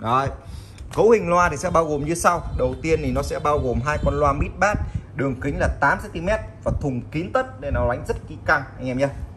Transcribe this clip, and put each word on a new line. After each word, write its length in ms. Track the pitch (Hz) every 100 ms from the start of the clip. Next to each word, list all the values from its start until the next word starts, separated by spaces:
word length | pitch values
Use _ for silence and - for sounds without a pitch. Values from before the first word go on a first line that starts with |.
Đấy. 280 | 110 127 139 - - - - - - -
Cấu 140 | 208
hình 180 | 220 170
loa 200 | 175 175
thì 80 | 143
sẽ 140 | 180
bao 140 | 170
gồm 200 | 160 147
như 100 | 147
sau. 280 | 170 - 170 - 156
Đầu 160 | 127 -
tiên 180 | 160 156
thì 100 | 139
nó 100 | 131
sẽ 160 | 143 -
bao 200 | 151 147
gồm 220 | 127 117 139
hai 120 | 151
con 100 | 143
loa 180 | 143 143
mid 180 | 143 - -
bass, 200 | 202 214 - - - -
đường 240 | 135 120
kính 180 | 143 175
là 100 | 160 -
tám 180 | 143 233
xăng 80 | 208
ti 100 | 175
mét 200 | 175 214 - -
và 80 | - -
thùng 200 | 147 120 -
kín 220 | 156 170
tất 280 | 254 254 -
nên 140 | 143
nó 140 | 123 123
đánh 160 | 131 -
rất 80 | - -
kỹ 80 | - -
căng 160 | 151 131 -
anh 100 | 127
em 120 | 127
nhé. 100 | 139 - -